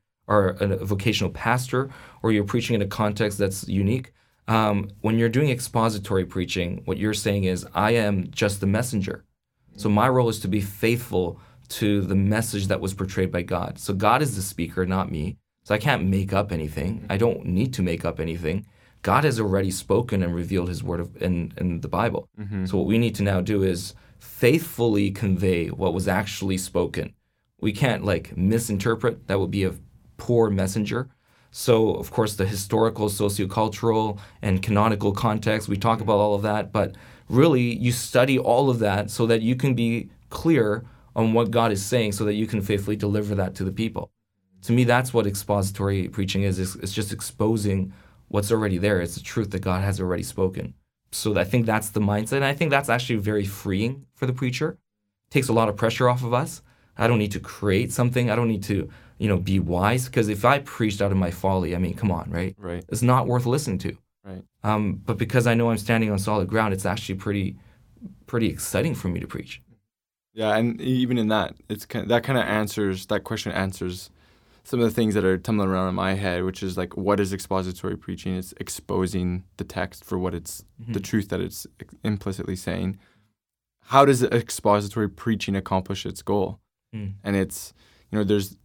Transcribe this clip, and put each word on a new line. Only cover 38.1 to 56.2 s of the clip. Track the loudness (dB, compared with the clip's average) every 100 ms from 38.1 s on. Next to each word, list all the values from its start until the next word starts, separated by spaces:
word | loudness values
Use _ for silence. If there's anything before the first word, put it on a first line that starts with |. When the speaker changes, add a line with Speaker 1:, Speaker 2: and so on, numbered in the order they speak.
| 2 4 4
Speaker 1:
all | 4 4 4
of | 2
that | 2 2 -2
so | 0 2
that | 4
you | 2 0
can | 0 2
be | 0 -2 -6 -14 -14
clear | -4 2 4 4 0 -4 -20 -10 0
on | 2
what | 4 2
God | 2 2
is | 2 0
saying | 0 0
so | 0 -2
that |
you | 0 0
can | -2
faithfully | 0 -2 -2 -2
deliver | 0 0 0 -2
that | -2 -2
to |
the | -6
people. | -2 -4 -4 -12 _ _ _ _ _
To | 0
me, | 2
that's | 4 4 2
what | 2 2
expository | 0 0 0 0 0 0 0 -2
preaching | -2 -2 0
is. | 0 0
It's, | -2 -4
it's | -8
just | -4 -4
exposing | -6 -8 -2 0 2 0 0 -2 -8 -20 -20 -6
what's | -2 0
already | 2 2 2
there. | 2 2
It's | 0 -6
the |
truth | -6 -4 -2
that | -2
God | 0 0
has | 0 0
already | 0 -2
spoken. | -4 -2 -2 -2 -10 -12 _ _ _
So | -6 -2 0
I |
think | 2 2 2
that's | 0 0
the | 0
mindset, | 2 2 0 0
and | 0
I | 0
think | 2
that's | 2 2
actually | 0 2 -2
very | 0 0 0
freeing | -4 -2 0 0 -4 -12 -6
for | -4
the |
preacher. | -2 -2 -2 -4 -6 _ _ _ _ _
It |
takes | 0 2
a |
lot | 2 2
of | 2
pressure | 0 4 2
off | 2